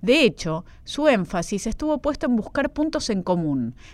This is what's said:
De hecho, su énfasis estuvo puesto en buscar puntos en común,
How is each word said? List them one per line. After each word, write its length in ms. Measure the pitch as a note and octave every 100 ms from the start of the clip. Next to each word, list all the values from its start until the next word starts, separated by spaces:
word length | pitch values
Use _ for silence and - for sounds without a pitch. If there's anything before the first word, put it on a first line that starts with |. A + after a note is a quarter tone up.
De 240 | F#3+ D4+
hecho, 400 | A#3 - D#3+ D#3+ - -
su 240 | - - D4+
énfasis 640 | A3 E3+ F3+ E3+ G3+ A3+
estuvo 300 | - D4+ D4
puesto 280 | C#4+ C#4+ D4
en 80 |
buscar 360 | A#3 - C#4+ C#4+
puntos 380 | - D#4 D4+ -
en 140 | G3
común, 540 | F3 F3+ D#3 C3+ A#2 - -